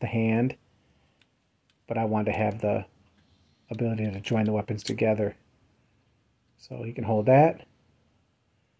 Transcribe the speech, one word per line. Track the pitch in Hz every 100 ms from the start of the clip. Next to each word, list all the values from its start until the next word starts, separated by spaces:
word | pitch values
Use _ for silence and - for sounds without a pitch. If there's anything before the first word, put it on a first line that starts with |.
the | 123
hand, | 113 113 113 127 - _ _ _ _ _ _ _ _ _ _ _ _ -
but | 113
I |
wanted | 113 107 107
to | 104
have | 107 107
the | 107 107 98 _ _ _ _ _ _ _ -
ability | 113 117 110 107
to | 98
join | - 113
the | 107
weapons | 107 104 107
together. | - 110 110 107 101 - _ _ _ _ _ _ _ _ _ _ _ _
So | - 127
he | 113
can | 120
hold | 110 107 107
that, | 131 156 - - _ _ _ _ _ _ _ _ _ _ _